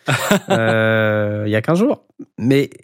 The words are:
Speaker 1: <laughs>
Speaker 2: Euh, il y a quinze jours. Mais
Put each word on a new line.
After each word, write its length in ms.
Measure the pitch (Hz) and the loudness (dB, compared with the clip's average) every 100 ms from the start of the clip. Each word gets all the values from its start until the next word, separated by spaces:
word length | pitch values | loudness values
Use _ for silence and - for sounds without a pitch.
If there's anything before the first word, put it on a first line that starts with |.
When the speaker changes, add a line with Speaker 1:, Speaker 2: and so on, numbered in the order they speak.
| - | -4
Speaker 1:
<laughs> 440 | 127 - 202 - | -4 0 0 0
Speaker 2:
Euh, 920 | 147 113 113 110 110 107 107 104 104 107 | 0 2 2 2 2 0 0 -2 -4 -2
il 40 | |
y 60 | 107 | -2
a 60 | |
quinze 160 | 110 170 | 0 0
jours. 260 | 247 - _ - - - | 0 -2 _ -20 -18 -4
Mais 300 | 117 139 135 - | 0 2 0 -8